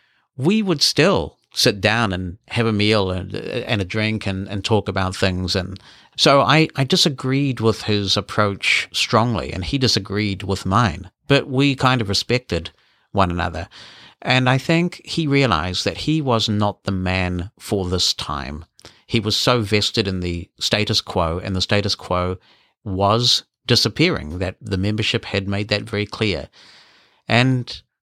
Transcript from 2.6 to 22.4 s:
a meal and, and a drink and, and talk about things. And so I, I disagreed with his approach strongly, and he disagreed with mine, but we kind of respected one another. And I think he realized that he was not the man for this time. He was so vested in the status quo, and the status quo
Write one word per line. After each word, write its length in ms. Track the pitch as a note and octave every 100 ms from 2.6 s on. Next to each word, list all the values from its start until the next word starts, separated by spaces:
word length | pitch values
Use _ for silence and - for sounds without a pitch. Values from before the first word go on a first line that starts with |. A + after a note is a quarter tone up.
| A2+
a 60 |
meal 380 | G#2 G#2 A2 F#2+
and, 240 | F#2 F#2
and 460 | G2 G#2 A#2 - A2+
a 40 |
drink 420 | F#2 A2 G#2+ A2 G2+
and, 220 | F#2+ G2
and 160 | G2+
talk 240 | - G#2+ G2
about 260 | G2 F#2
things. 400 | F2+ F#2+ F#2 F2+
And 240 | F#2+ F#2 F#2 - - _ -
so 240 | D3+ C#3
I, 280 | G2+ D3 D#3+
I 100 | -
disagreed 760 | C3+ F#3 F3+ C3+ C3 C3+ C#3+ A#2+
with 220 | A2 G#2
his 340 | - G#2 G2 -
approach 720 | G2 - G#2 G2 - - -
strongly, 600 | - - A2+ A#2+ G#2+ C2+
and 120 | E2
he 140 | F#2 C#3
disagreed 640 | B2+ - G2 G2+ G#2+ F#2+
with 240 | F#2+ F#2+ F#2+
mine, 440 | G2 A#2 E2 F2+ _ -
but 200 | C#3 -
we 280 | B2+ C#3+ C3
kind 240 | C3 B2+
of 80 | G#2
respected 600 | G2 - B2 - E2+ E2 - _ _ _
one 180 | G2 F#2
another. 380 | F2 F2 E2+ E2+ - - - - -
And 280 | - B2+ B2+
I 100 | C3
think 440 | - E3 E3+ -
he 240 | - - D#3
realized 560 | C#3 C3 E2+ F2 F2+
that 140 | - E2+
he 220 | - D#3
was 280 | C#3 A2+ G2+
not 340 | G#2 G#2 G2
the 80 | -
man 600 | F#2+ F#2 F#2 F#2 F2+ F2 _
for 280 | - G2+ F2+
this 240 | F2+ -
time. 520 | - - D2 C2 D2+ E2 _ - _ -
He 140 | A#2
was 160 | G#2+ G#2
so 240 | - B2
vested 480 | G2+ G#2+ G2+ - G2
in 120 | F#2
the 300 | F2 F2 F2 -
status 420 | - G#2+ G#2 G#2+
quo, 380 | - G2 E2 F2
and 160 | G2+
the 60 | F#2
status 340 | - G2+ G2
quo 440 | - - F2+ F2+ F2+